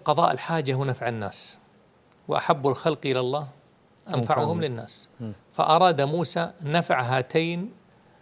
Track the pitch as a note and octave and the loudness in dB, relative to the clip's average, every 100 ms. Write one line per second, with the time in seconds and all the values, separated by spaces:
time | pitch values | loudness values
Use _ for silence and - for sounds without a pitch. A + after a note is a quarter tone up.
0 | - D3 E3+ C#3 - E3 C3+ C3 C#3 B2 | 0 4 4 2 -2 -2 0 0 0 -2
1 | A#2+ A2+ G2+ - - - _ _ _ _ | -4 -4 -6 -4 -6 -8 _ _ _ _
2 | _ _ - D3 - D#3 C3+ B2+ E3 D3 | _ _ -4 -2 2 2 2 0 -2 -2
3 | C#3 B2+ B2+ D3 C#3 - _ _ _ _ | -2 -2 -2 -4 -8 -16 _ _ _ _
4 | - D3+ A#2 D3+ D3+ E3+ D3+ A#2 A2 - | -6 -4 0 0 0 -2 -4 -6 -8 -12
5 | - - A2 G2+ _ - - D#3+ F#3 C#3+ | -12 -12 -12 -12 _ -2 4 6 6 4
6 | C#3 E3 E3 F3 E3+ - D3 E3+ E3 C#3+ | 0 0 -2 -2 -4 -6 -2 0 2 0
7 | A#2+ C3 B2 D#3+ E3 F3 G#3+ - _ _ | 2 0 0 0 0 -4 -6 -12 _ _
8 | _ _ | _ _